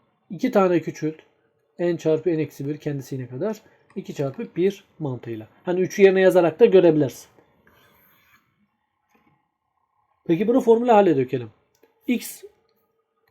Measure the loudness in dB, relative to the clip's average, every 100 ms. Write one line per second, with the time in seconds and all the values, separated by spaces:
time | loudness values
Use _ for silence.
0 | _ _ _ -8 -2 0 2 0 -2 -6
1 | -8 -8 _ _ _ _ _ -8 -6 -4
2 | -2 -2 -2 -4 -6 -8 -10 -8 -8 -10
3 | -10 -12 -12 -10 -8 -8 -14 _ _ -16
4 | -14 -8 -8 -8 -12 -4 -4 -4 _ -12
5 | -10 -10 -12 -14 -16 _ -6 -4 -4 4
6 | 4 6 4 4 2 4 4 6 6 4
7 | 0 -4 -20 _ _ _ _ _ _ _
8 | _ _ _ _ _ _ _ _ _ _
9 | _ _ _ _ _ _ _ _ _ _
10 | _ _ -4 -2 0 0 2 2 4 4
11 | 4 2 0 -6 -8 -16 _ _ _ _
12 | -6 -6 -6 -16 -20 _ _ _ _ _
13 | _ _ _